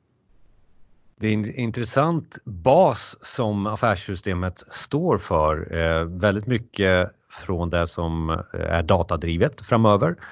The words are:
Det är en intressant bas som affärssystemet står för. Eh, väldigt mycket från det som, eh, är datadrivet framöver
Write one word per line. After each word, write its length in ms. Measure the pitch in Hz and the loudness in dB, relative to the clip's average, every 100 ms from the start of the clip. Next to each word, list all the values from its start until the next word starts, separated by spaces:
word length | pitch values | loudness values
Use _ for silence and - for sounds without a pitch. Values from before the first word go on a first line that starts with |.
| _ _ _ _ - _ _ _ - _ _ - | _ _ _ _ -20 _ _ _ -20 _ _ -6
Det 60 | 107 | -2
är 40 | |
en 220 | 107 107 | 0 -2
intressant 840 | - 117 120 110 135 156 165 - - | -4 -4 -4 -2 2 2 0 -4 -16
bas 720 | - 90 104 151 180 120 - - | -14 -2 4 6 6 2 -8 -12
som 460 | - - 110 104 101 | -12 -4 -2 0 -2
affärssystemet 920 | 107 117 98 - 92 101 87 92 - - | 0 0 0 -4 -8 -4 -2 -2 -6 -14
står 480 | - - 143 175 104 | -12 -6 -4 0 0
för. 580 | - 85 78 78 87 82 | 0 0 2 0 -4 -2
Eh, 280 | 82 82 | 0 0
väldigt 420 | 85 90 101 98 113 | -2 0 0 0 0
mycket 680 | 120 - - 95 90 90 _ _ | -4 -4 0 4 4 2 _ _
från 400 | - - 87 85 | -18 -6 -4 0
det 160 | 85 82 | 0 -2
som, 440 | - 82 82 80 | -2 -4 -2 -2
eh, 60 | 80 - | -4 -4
är 300 | 50 - 82 | -8 -2 -2
datadrivet 800 | 82 95 85 85 85 82 123 - | 2 2 2 -2 -2 0 0 -2
framöver 560 | - 117 110 101 165 175 - | 0 4 6 4 2 -2 -10